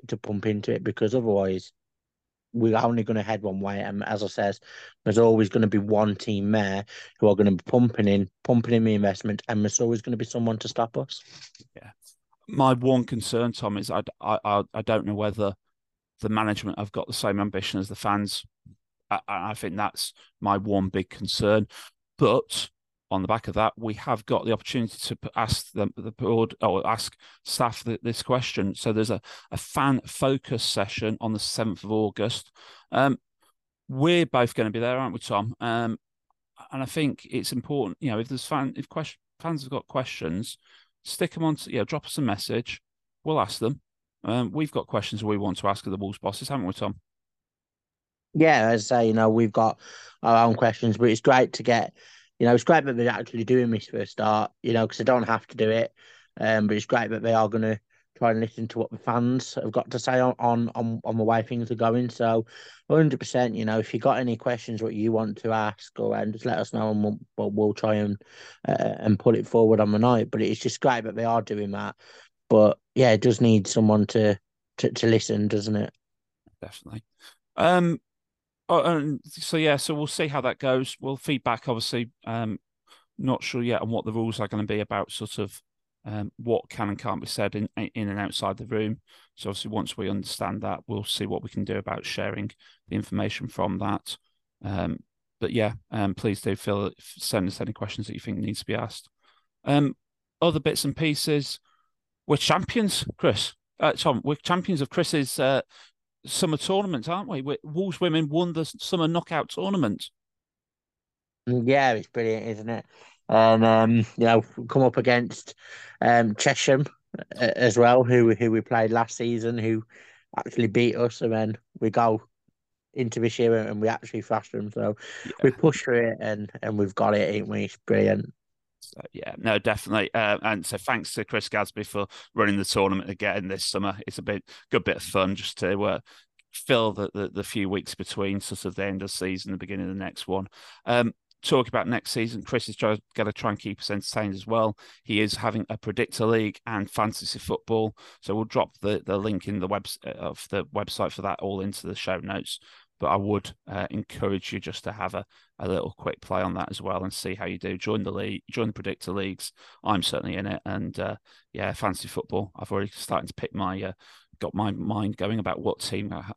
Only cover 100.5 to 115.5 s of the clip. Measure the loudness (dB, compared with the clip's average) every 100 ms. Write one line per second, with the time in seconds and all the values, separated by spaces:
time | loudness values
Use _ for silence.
100.5 | 2 0 0 -2 0 0 0 0 0 0
101.5 | -10 _ _ _ _ _ _ 0 0 4
102.5 | 2 2 0 0 0 -6 0 0 2 -2
103.5 | -8 _ 0 0 2 0 0 0 -4 0
104.5 | -2 0 -2 -2 0 0 0 -2 0 2
105.5 | 2 -2 -14 -20 _ _ _ -8 -2 0
106.5 | 0 0 0 0 -4 -4 -6 -4 -6 -4
107.5 | -6 -6 -4 -4 0 0 2 0 0 0
108.5 | -2 -6 -8 -4 0 2 0 -2 -4 -4
109.5 | -4 -2 0 0 -2 -8 _ _ _ _
110.5 | _ _ _ _ _ _ _ _ _ -2
111.5 | 0 4 4 4 2 -4 -4 0 -2 -4
112.5 | -8 -6 -8 -8 _ -20 _ 2 6 8
113.5 | 8 8 8 8 6 2 2 6 6 4
114.5 | -10 -2 4 4 4 4 4 2 -6 -18